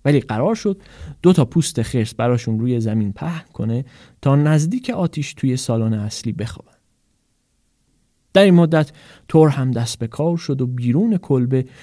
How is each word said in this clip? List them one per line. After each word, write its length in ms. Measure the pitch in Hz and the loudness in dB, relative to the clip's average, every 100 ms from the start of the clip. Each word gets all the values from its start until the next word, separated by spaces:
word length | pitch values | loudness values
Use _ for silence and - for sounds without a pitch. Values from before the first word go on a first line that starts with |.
ولی 160 | 139 143 | 0 0
قرار 340 | - 110 165 | 0 -2 -2
شد 280 | 220 208 196 - - - - | -2 -4 -6 -10 -20 -18 0
دو 100 | 170 | 2
تا 120 | 160 | 4
پوست 380 | 120 170 - - | 2 0 -2 -4
خرس 320 | 113 127 107 | -4 -2 -4
براشون 460 | - 120 120 117 110 | -2 -2 0 -2 -4
روی 200 | 120 120 | -2 -2
زمین 320 | 113 110 104 | -2 -2 -4
پهن 320 | 101 156 160 - | -6 -8 -8 -12
کنه 320 | - 107 120 135 - - _ | -8 -6 -4 -8 -16 -20 _
تا 140 | 135 143 | 0 2
نزدیک 540 | 147 156 160 247 247 | 4 2 0 -4 -6
آتیش 440 | 233 170 156 139 | -4 -4 -4 -10
توی 220 | - 135 127 | -4 -2 -2
سالن 360 | - 113 113 | -2 -2 -2
اصلی 400 | 107 104 - 117 | -2 -6 -8 -8
بخوابن. 400 | 101 110 - - _ _ _ _ _ _ _ _ _ _ _ _ _ _ _ _ | -8 -10 -12 -20 _ _ _ _ _ _ _ _ _ _ _ _ _ _ _ _
در 100 | 190 | 4
این 120 | 196 | 6
مدت 380 | 170 160 160 147 - - - - | 6 6 2 0 -6 -20 -20 0
تور 200 | 160 156 | 4 4
هم 220 | 139 127 | 4 -2
دست 280 | 117 117 - | -2 -4 -6
به 80 | 113 | -8
کار 300 | - 160 170 | -4 -4 -4
شد 240 | - 135 | -4 -4
و 60 | 127 | -2
بیرون 500 | 123 120 139 226 190 | -2 0 0 2 -2
کلبه 480 | - 135 123 131 127 - | 0 0 2 -2 -4 -12